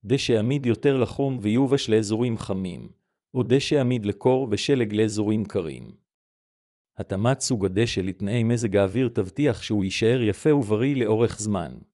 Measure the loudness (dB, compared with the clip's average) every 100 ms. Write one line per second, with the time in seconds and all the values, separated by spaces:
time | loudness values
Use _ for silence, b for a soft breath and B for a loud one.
0 | 0 -2 2 2 2 0 0 2 2 2
1 | 0 -2 -4 -2 0 2 2 0 2 2
2 | 2 -2 -2 -4 -6 -6 -6 -10 -16 _
3 | _ _ _ -4 2 2 2 0 2 0
4 | -2 0 2 2 0 -2 0 2 2 2
5 | 0 0 0 0 -2 -4 -6 -10 -16 -20
6 | _ _ _ _ _ _ _ _ _ -14
7 | -6 -2 0 0 -2 -2 0 0 0 -2
8 | -4 -6 -4 0 0 0 2 2 2 2
9 | 0 -2 -4 0 0 0 -2 -2 0 0
10 | 2 2 0 0 2 2 2 0 2 0
11 | 0 2 2 0 -4 -4 -6 -12 -20